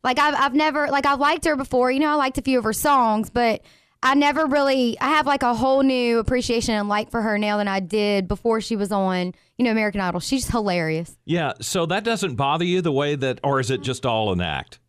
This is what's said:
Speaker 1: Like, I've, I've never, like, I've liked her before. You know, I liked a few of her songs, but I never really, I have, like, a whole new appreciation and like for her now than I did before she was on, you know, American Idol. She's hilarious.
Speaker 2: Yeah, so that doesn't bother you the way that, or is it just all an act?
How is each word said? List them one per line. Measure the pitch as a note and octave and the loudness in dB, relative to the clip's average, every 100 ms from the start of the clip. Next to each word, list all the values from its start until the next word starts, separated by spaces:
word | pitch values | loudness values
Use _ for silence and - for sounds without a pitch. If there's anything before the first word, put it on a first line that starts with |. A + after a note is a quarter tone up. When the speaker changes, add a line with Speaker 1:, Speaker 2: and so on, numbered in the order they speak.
Speaker 1:
Like, | B3 B3+ | 0 2
I've, | D4 D4 | 2 2
I've | C#4 | 0
never, | B3+ D#4 D4 D4 | 2 0 0 0
like, | C#4 C#4 | 0 0
I've | C#4 | 2
liked | C#4+ E4 E4 | 0 0 0
her | D4 | -2
before. | C4+ B3+ B3+ | 0 0 2
You | C4+ | 2
know, | D4+ | 2
I | |
liked | D4 C4+ C4 | 2 0 -2
a | |
few | C4+ B3+ | 0 0
of | |
her | A3 | 0
songs, | G#3+ D4+ C#4 A#3 G#3+ A3 | 0 2 4 4 2 0
but | A#3+ A#3 G#3+ _ _ _ _ | 0 0 0 _ _ _ _
I | B3+ | 2
never | C#4 C#4+ C#4+ D#4 | 4 2 2 0
really, | C#4+ C#4 C4+ B3 A3 | 2 2 2 0 -2
I | C4 | 0
have, | D4+ C#4+ | 0 2
like, | C#4 | 0
a | B3+ | 0
whole | A#3 B3+ C4+ | 0 2 4
new | C4+ B3+ A#3+ A#3 | 4 2 2 0
appreciation | A3 B3+ A#3+ A#3 A3+ | 0 -2 0 -2 0
and | G#3+ G#3 | -2 0
like | G#3 A3 | -2 -2
for | A#3 | -4
her | A3 G#3 | -2 0
now | G#3 G#3 | 0 0
than | G3+ | 0
I | G3 | -2
did | F3+ G#3+ G#3 G3+ F#3 | -2 -2 0 0 -2
before | G3+ A#3 A3 | -4 0 -2
she | G#3 A3 | -2 -4
was | G3+ | -2
on, | G3+ F#3+ F#3 F3+ - _ - | 0 0 0 -4 -8 _ -2
you | |
know, | B3 | 0
American | A3 G#3+ G3+ | 2 0 -2
Idol. | F#3 F3 | -2 -4
She's | - C4+ A#3+ | -2 -4 -2
hilarious. | A#3+ G#3 F3 D#3+ D#3+ E3+ - | -2 0 0 0 -4 -6 -14
Speaker 2:
Yeah, | - E3+ D3 - | -4 -2 -2 -4
so | A2+ F#3+ E3 | -6 -2 0
that | F#3 | -2
doesn't | A3 A3+ F#3+ B2 | -2 -2 -4 -2
bother | C#3 D#3+ | 0 0
you | F3 F3+ | 0 0
the | E3 | 0
way | C#3 D3 D3 | 0 0 -2
that, | C3 B2+ | -2 -2
or | C#3 C3+ | 0 0
is | B2 | 0
it | C3 | -2
just | F#2+ B2 B2+ | -4 -4 -2
all | A2+ G#2+ | 0 0
an | F2+ | 0
act? | F2 C#2+ - - | -2 -6 -8 -18